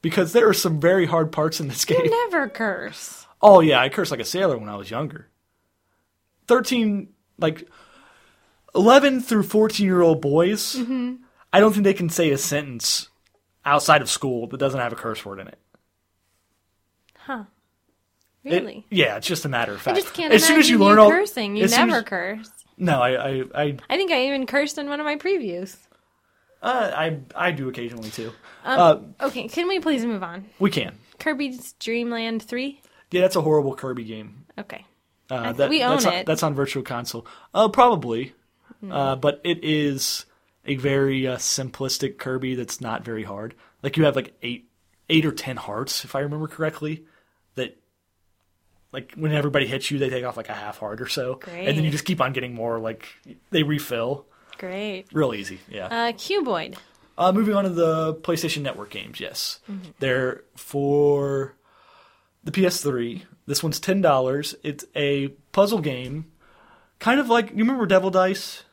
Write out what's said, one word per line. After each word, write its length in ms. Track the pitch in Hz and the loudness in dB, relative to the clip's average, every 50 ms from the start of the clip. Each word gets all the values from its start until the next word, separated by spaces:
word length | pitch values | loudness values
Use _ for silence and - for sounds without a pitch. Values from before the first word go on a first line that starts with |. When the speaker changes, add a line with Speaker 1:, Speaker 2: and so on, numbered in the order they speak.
Speaker 1:
because 320 | - 165 - 202 180 165 - | -2 0 0 0 0 4 4
there 140 | 240 233 220 | 4 6 6
are 40 | 190 | 4
some 260 | - - 180 160 151 | 4 0 0 0 2
very 260 | 147 170 185 190 175 | 4 4 4 4 2
hard 260 | 147 170 165 160 160 | 2 2 0 0 0
parts 280 | - - 151 160 160 - | 0 -2 -2 -2 -2 -4
in 80 | 160 | -6
this 200 | 135 123 - - - | -6 -4 -4 -2 0
Speaker 2:
You 80 | - | 2
Speaker 1:
game. 120 | 508 494 466 | 2 2 2
Speaker 2:
never 400 | 440 466 480 427 359 330 277 - | 2 0 0 0 -2 -2 -2 -2
curse. 760 | - - 226 214 185 185 - - - - - - - - - _ _ _ | -6 -6 -4 -4 -4 -6 -8 -12 -14 -14 -16 -16 -16 -18 -20 _ _ _
Speaker 1:
Oh 180 | - 208 196 180 | 10 10 12 12
yeah, 200 | 160 156 139 120 | 10 8 6 4
I 100 | 127 139 | 4 2
cursed 220 | - - 180 - | 0 -2 -2 -2
like 80 | 147 117 | -4 -6
a 60 | 113 | -6
sailor 320 | - - 180 196 175 139 | -6 -2 0 0 0 0
when 120 | 113 107 104 | -2 -6 -10
I 60 | 104 | -12
was 140 | 101 95 95 | -12 -12 -8
younger. 400 | 110 120 156 147 - - - _ _ _ _ _ _ _ _ _ _ _ _ _ _ _ _ _ _ _ _ _ _ _ _ | -6 -6 -6 -6 -8 -14 -20 _ _ _ _ _ _ _ _ _ _ _ _ _ _ _ _ _ _ _ _ _ _ _ _
Thirteen, 640 | - 240 254 233 - 262 240 226 214 202 196 196 - _ _ _ _ _ | 4 4 4 4 2 0 2 2 2 0 -2 -6 -10 _ _ _ _ _
like, 300 | - 165 160 156 - - - _ - - _ _ - _ _ _ _ _ _ _ _ _ _ _ _ _ - _ | -2 -2 -2 -2 -2 -14 -20 _ -20 -20 _ _ -20 _ _ _ _ _ _ _ _ _ _ _ _ _ -4 _
eleven 460 | - 190 226 254 285 269 285 262 254 | 4 6 8 8 8 8 6 2 0
through 220 | 247 - 233 214 196 | 0 2 2 2 2
fourteen-year-old 760 | 202 - 214 214 214 214 - 208 190 185 180 175 165 156 143 | 4 4 4 4 4 2 0 2 4 4 6 6 6 4 4
boys, 540 | - 143 143 160 170 185 214 202 - - - | 2 2 4 4 4 4 2 -2 -4 -6 -4
Speaker 2:
Mm-hmm. 400 | 254 240 233 262 254 247 247 254 247 - _ _ _ - _ - | -4 -4 -4 -4 -4 -4 -6 -8 -10 -16 _ _ _ -10 _ 6
Speaker 1:
I 60 | 190 | 6
don't 120 | 208 220 | 6 6
think 140 | 196 208 202 | 6 4 2
they 80 | 196 196 | 2 2
can 160 | - 175 160 | 2 -2 -2
say 220 | - - 170 156 | 0 2 2 2
a 60 | 139 | 2
sentence 720 | 135 - - 143 147 147 139 123 117 - - - - - _ _ _ _ _ _ _ _ _ _ _ _ | 0 -2 -2 -4 -4 -4 -6 -10 -6 -2 -2 -2 -2 -4 _ _ _ _ _ _ _ _ _ _ _ _
outside 360 | 143 147 147 143 - 156 147 | 2 2 2 6 6 4 4
of 80 | 127 - | 4 0
school 380 | - - - 135 127 117 117 | -6 -4 -4 -4 -4 -4 -6
that 100 | 104 117 | -8 -6
doesn't 220 | 127 139 135 127 135 | -2 -2 -2 -2 -2
have 120 | 120 120 113 | -4 -4 -6
a 40 | |
curse 280 | 110 - 117 107 - - | -8 -8 -8 -8 -8 -10
word 140 | 101 98 98 | -12 -14 -14
in 80 | 95 | -14
it. 100 | 95 - _ _ _ _ _ _ _ _ _ _ _ _ _ _ _ _ _ _ _ _ _ _ _ _ _ _ _ _ _ _ _ _ _ | -18 -20 _ _ _ _ _ _ _ _ _ _ _ _ _ _ _ _ _ _ _ _ _ _ _ _ _ _ _ _ _ _ _ _ _
Speaker 2:
Huh. 240 | - - 269 233 202 _ _ _ _ _ _ _ _ _ _ _ _ _ _ _ _ _ _ _ _ | -10 -10 -10 -10 -10 _ _ _ _ _ _ _ _ _ _ _ _ _ _ _ _ _ _ _ _
Speaker 1:
It, 140 | 262 170 180 | -2 -2 -2
Speaker 2:
Really? 240 | - 214 - - - _ | -2 -4 -12 -14 -12 _
Speaker 1:
yeah, 280 | 214 180 143 113 101 | 0 0 0 0 0
it's 100 | 110 - | -4 -4
just 180 | - 175 160 - | -4 -6 -4 -4
a 40 | 147 | -4
matter 240 | 131 117 117 104 104 | -2 -2 -4 -4 -6
of 60 | 98 | -6
Speaker 2:
I 40 | - | -4
Speaker 1:
fact. 140 | - - | -2 0
Speaker 2:
just 160 | 392 381 - - | 0 -2 -4 -8
can't 200 | - 330 311 240 | -6 2 4 6
Speaker 1:
As 100 | 220 311 | 6 6
soon 140 | 320 320 311 | 6 6 6
as 100 | 285 247 | 6 6
Speaker 2:
imagine 100 | 240 214 | 6 6
Speaker 1:
you 60 | 196 | 8
learn 120 | 202 208 | 8 10
Speaker 2:
you 60 | 214 214 | 10 10
Speaker 1:
all, 60 | 208 | 10
Speaker 2:
cursing. 440 | 330 359 415 403 - 247 214 202 202 | 8 6 0 -2 -4 -6 -6 -4 0
You 80 | 214 185 | 0 2
Speaker 1:
as 80 | 196 226 | 4 4
soon 140 | 247 330 | 4 4
Speaker 2:
never 120 | 339 320 233 | 4 2 0
Speaker 1:
as 60 | 214 | -2
Speaker 2:
curse. 440 | - 202 180 175 190 208 220 220 - - - _ _ _ | -4 -6 -6 -6 -8 -10 -12 -14 -20 -20 -20 _ _ _
Speaker 1:
No, 240 | - 185 175 151 131 | -2 0 0 2 2
I, 80 | 123 127 127 120 117 139 135 131 | 2 2 2 0 -2 -2 -4 -4
I, 40 | 127 123 - | -6 -6 -4
I 220 | 143 151 147 139 135 - _ | -2 -2 -2 -4 -6 -6 _
Speaker 2:
I 80 | 262 | -2
think 140 | 349 392 349 | -2 0 0
I 160 | 330 277 254 | 0 0 0
even 180 | 269 277 269 262 | 0 -2 -4 -4
cursed 320 | - 254 285 294 294 - | -2 0 -2 -2 -2 -4
in 100 | 311 285 285 | -8 -8 -6
one 100 | 285 285 | -6 -6
of 60 | 302 | -4
my 100 | 302 294 | -6 -6
previews. 600 | 294 - 349 403 359 247 196 170 175 190 190 - - _ _ _ _ _ _ _ _ _ _ _ _ _ _ _ _ | -4 -2 -2 -2 -2 -2 -6 -8 -8 -10 -12 -14 -20 _ _ _ _ _ _ _ _ _ _ _ _ _ _ _ _
Speaker 1:
Uh, 300 | - 233 254 254 220 - - | -4 -4 -2 0 -2 -2 -2
I, 240 | - 160 165 156 143 131 - - | -2 -2 -4 -4 -6 -10 -14 -8
I 160 | - 180 180 | -2 -2 -2
do 180 | 165 139 135 127 | -2 -2 -6 -8
occasionally, 400 | 127 127 120 117 120 117 110 107 | -8 -8 -10 -10 -10 -10 -12 -12
too. 220 | - - 113 113 113 - - - - - - | -10 -10 -10 -10 -12 -16 -20 -20 -20 -12 -6
Speaker 2:
Um, 140 | - 262 269 175 165 151 - - - - _ | -2 2 6 6 6 6 4 0 -18 -10 _
Speaker 1:
Uh, 60 | 269 | -6
Speaker 2:
okay, 200 | 277 269 247 - | -4 -4 -6 -10
can 200 | 226 - 330 349 | -8 -6 -4 -2
we 120 | 359 392 370 | -2 -2 -2
please 240 | - 320 294 254 226 | 0 0 0 0 0
move 180 | 240 226 196 185 | -4 -4 -6 -6
on? 220 | 170 - 190 196 - _ _ | -10 -12 -14 -16 -18 _ _
Speaker 1:
We 120 | 190 196 | 0 2
can. 260 | - 147 110 90 92 - _ _ _ _ | 2 0 -4 -4 -10 -16 _ _ _ _
Speaker 2:
Kirby's 540 | - 311 302 254 294 269 254 247 - - - | -4 -4 -2 -2 -4 -6 -6 -12 -16 -20 -16
Dream 360 | _ - 226 226 233 240 240 | _ -8 -4 -4 -4 -4 -4
Land 320 | 233 226 226 226 226 220 220 | -4 -4 -4 -4 -6 -6 -8
three? 380 | - 240 247 262 277 277 _ _ _ _ _ _ _ | -6 -6 -6 -6 -6 -8 _ _ _ _ _ _ _
Speaker 1:
Yeah, 100 | - 180 | 0 0
that's 140 | 180 185 185 | 0 2 0
a 60 | 180 | 0
horrible 340 | 147 156 156 151 143 135 131 | 2 2 2 2 2 -2 -6
Kirby 280 | - - 131 127 123 113 | -6 -8 -8 -8 -8 -10
game. 420 | 110 113 110 107 107 104 131 - _ _ | -12 -14 -14 -16 -18 -20 -20 -20 _ _
Speaker 2:
Okay. 280 | - - _ - - - _ _ _ _ _ _ _ _ _ | -18 -16 _ -16 -20 -20 _ _ _ _ _ _ _ _ _
Speaker 1:
Uh, 60 | 131 | -8
Speaker 2:
I 80 | 123 117 | -6 -6
th-, 120 | 123 120 | -6 0
Speaker 1:
that, 120 | 131 139 - | 0 0 2
Speaker 2:
we 140 | 302 320 - | 2 2 2
own 80 | 247 | 2
Speaker 1:
that's 140 | 262 277 240 | 2 2 2
on, 80 | 185 175 | 2 0
Speaker 2:
it. 120 | 180 - | 0 -2
Speaker 1:
that's 180 | - 156 151 170 | -2 -2 0 0
on 120 | 156 147 | -2 0
Virtual 280 | 139 139 135 - 139 120 | 0 -2 -2 -2 -8 -6
Console. 440 | - 131 120 120 - - 117 - - - - - _ - | -6 -8 -8 -8 -8 -10 -12 -14 -16 -20 -20 -20 _ 2
Uh, 140 | 185 220 214 | 2 2 4
probably. 640 | - - 247 240 226 165 - 123 113 113 131 135 - _ _ _ _ _ _ _ - _ | 6 6 6 6 6 2 -2 -4 -4 -4 -6 -8 -12 _ _ _ _ _ _ _ -20 _
Speaker 2:
Hmm. 100 | - 196 | -14 -8
Speaker 1:
Uh, 240 | 165 143 139 135 135 | -4 -2 -2 -2 -2
but 240 | 131 135 147 147 - - | 0 0 0 0 0 -4
it 200 | 175 170 160 - | -4 -4 -2 0
is 600 | 151 151 151 147 147 139 135 - - - - - _ _ _ _ _ _ _ _ | 0 0 2 0 0 -2 -2 -4 -4 -6 -8 -10 _ _ _ _ _ _ _ _
a 100 | - 139 | -6 -6
very, 520 | 131 127 143 139 139 139 135 135 131 131 | -2 0 0 2 2 2 2 2 0 -2
uh, 100 | 127 127 | -2 -4
simplistic 800 | 123 - - - - 131 127 - - 135 131 - - 147 135 - | -4 -4 -4 -2 -2 -4 -8 -8 -6 -4 -4 -4 -4 -4 -6 -6
Kirby 380 | - - 131 131 131 131 127 127 | -6 -8 -6 -4 -4 -4 -4 -4
that's 260 | 127 120 - - - | -6 -6 -8 -10 -10
not 220 | 123 113 113 - - | -8 -6 -6 -6 -8
very 180 | 117 113 110 107 | -8 -10 -8 -8
hard. 300 | 92 98 101 107 120 - _ _ _ _ _ - | -10 -12 -12 -12 -14 -16 _ _ _ _ _ -8
Like, 120 | 139 - | -4 0
you 80 | 165 156 | 2 2
have, 100 | 147 139 | 4 2
like, 180 | 135 110 - _ _ | 0 -6 -6 _ _
eight, 260 | - 120 123 120 _ _ _ _ _ _ _ _ _ - | -10 -10 -10 -10 _ _ _ _ _ _ _ _ _ 2
eight 160 | 165 160 151 | 2 4 4
or 60 | 151 | 2
ten 260 | 143 - - 135 127 | -4 -4 -8 -8 -10
hearts, 460 | 120 - - 101 110 139 135 - - - | -10 -10 -10 -8 -8 -6 -6 -8 -8 -8
if 100 | 127 - | -6 -6
I 40 | 135 | -6
remember 260 | 143 147 147 151 156 | -4 -4 -6 -8 -8
correctly, 580 | 151 - - 160 156 156 - 151 151 156 156 - _ _ _ _ _ _ _ _ _ _ | -10 -6 -4 -4 -4 -4 -6 -8 -8 -8 -10 -12 _ _ _ _ _ _ _ _ _ _
that, 220 | - 127 - - _ _ _ _ _ _ _ _ _ _ _ _ _ _ _ _ _ _ _ _ _ _ _ | -8 -8 -8 -8 _ _ _ _ _ _ _ _ _ _ _ _ _ _ _ _ _ _ _ _ _ _ _
like, 220 | - 135 - - - | -14 -14 -14 -14 -10
when 180 | 147 156 151 | -4 -2 0
everybody 360 | 151 147 143 147 135 139 135 | 0 0 0 0 0 0 0
hits 240 | 113 131 135 - - | 0 -4 -6 -4 -4
you, 80 | 147 139 | -2 -2
they 100 | 139 127 | -2 -2
take 160 | 127 123 123 | -2 -4 -6
off, 120 | 123 120 | -6 -8
like, 120 | 117 110 - | -10 -10 -10
a 40 | 107 | -12
half 260 | 104 104 104 104 - | -10 -10 -12 -12 -10
heart 220 | 107 104 107 113 | -10 -10 -10 -10
or 60 | 127 | -8
so. 320 | - - 147 127 127 131 - - | -8 -6 -6 -6 -6 -8 -10 -12
And 200 | 185 170 175 185 | -16 -14 -6 -4
then 80 | - 143 | -2 -2
you 60 | 156 156 | 0 0
Speaker 2:
Great. 80 | 156 | -2
Speaker 1:
just 140 | 143 156 - | -2 -4 -4
keep 140 | - 185 - | -4 -2 -2
on 140 | 131 131 135 | -2 -2 -2
getting 200 | 131 127 123 120 | -6 -6 -8 -8
more, 240 | 113 113 117 117 113 | -6 -6 -4 -4 -4
like, 280 | 110 113 113 - - - - _ _ 135 120 _ _ _ | -6 -8 -8 -10 -16 -20 -20 _ _ -20 -20 _ _ _
they 120 | - 165 151 | 0 0 0
refill. 600 | 143 151 143 - - 127 117 117 123 143 143 - _ _ _ _ _ - | 0 -2 -4 -4 -6 -4 -4 -4 -4 -4 -8 -10 _ _ _ _ _ -18
Speaker 2:
Great. 480 | - - 185 185 196 208 214 196 185 185 _ - | -14 -12 -10 -10 -8 -8 -8 -8 -10 -12 _ -2
Speaker 1:
Real 200 | 151 151 127 113 | 0 0 0 -2
easy, 240 | 104 98 95 95 95 - - | -6 -8 -10 -14 -16 -18 -16
yeah. 160 | - 104 92 | -14 -12 -10
Speaker 2:
Uh, 260 | 92 233 233 233 233 226 | -6 -4 -2 -2 -4 -4
Cuboid. 600 | 233 - - 381 415 311 254 202 165 160 - - - - _ _ _ _ _ _ | -6 -6 -4 -2 -2 -2 -2 -4 -4 -4 -8 -14 -20 -20 _ _ _ _ _ _
Speaker 1:
Uh, 140 | - 175 185 | 0 2 2
moving 220 | 190 208 226 208 208 | 4 4 2 2 2
on 80 | 202 196 | 2 0
to 60 | 190 | 0
the 460 | 175 170 170 165 160 160 160 160 156 | 2 2 2 2 2 0 -2 -2 -4
PlayStation 460 | 160 - - 170 160 170 156 - 151 143 | -6 -4 -4 -2 -2 -2 -4 -4 -4 -6
Network 260 | 135 107 92 104 104 | -8 -8 -10 -14 -14
games, 300 | - 101 - - - - | -14 -14 -14 -14 -14 -12
yes. 400 | - - - - - - - - _ - | -12 -10 -8 -8 -8 -8 -10 -12 _ -14
Speaker 2:
Mm-hmm. 200 | 202 190 180 165 - _ | -14 -14 -14 -16 -10 _
Speaker 1:
They're 440 | 139 135 127 131 131 127 - - - _ _ | -2 0 0 0 0 -2 -4 -8 -16 _ _
for 1000 | - - - - 143 139 139 143 143 147 143 143 143 139 139 139 135 135 135 - _ _ _ _ _ _ _ _ _ _ _ _ _ _ _ _ _ _ | -20 -18 -8 -6 -4 0 2 2 4 4 4 4 2 0 -2 -2 -4 -4 -6 -10 _ _ _ _ _ _ _ _ _ _ _ _ _ _ _ _ _ _
the 80 | 160 | -6
P 140 | 151 190 190 | 0 0 0
S 160 | 180 180 - | 2 0 -2
three. 440 | - 147 131 123 120 117 117 185 - _ - _ _ | -4 -4 -4 -2 -4 -6 -8 -12 -14 _ -20 _ _
This 160 | - 139 - | -6 -6 -4
one's 180 | - 156 147 - | -2 -4 -4 -4
ten 220 | - - 185 196 | -2 -2 0 2
dollars. 540 | 185 160 139 131 131 127 135 143 147 - - - - | 4 4 4 4 2 0 -2 -4 -4 -8 -12 -8 -10
It's 200 | 151 143 143 - _ _ | -10 -10 -10 -14 _ _
a 320 | 151 147 143 143 139 139 139 139 _ _ _ | -4 -2 0 0 -2 -2 -6 -10 _ _ _
puzzle 280 | - 190 202 202 226 202 | 2 2 2 2 2 -2
game, 520 | 147 151 131 123 127 127 139 156 160 - _ _ _ _ _ _ _ _ _ _ _ _ _ _ | -2 -4 -6 -6 -10 -10 -10 -10 -12 -14 _ _ _ _ _ _ _ _ _ _ _ _ _ _
kind 200 | - 226 247 277 | 0 2 2 2
of 100 | 285 233 | 4 4
like, 220 | 233 240 220 196 | 2 2 2 0
you 60 | - | -2
remember 280 | 208 226 240 269 254 220 | 0 0 0 2 0 2
Devil 240 | 175 190 190 185 190 | 4 4 4 4 4
Dice? 540 | 180 185 185 190 196 190 - - - - - _ | 2 2 2 2 0 -4 -8 -12 -14 -18 -20 _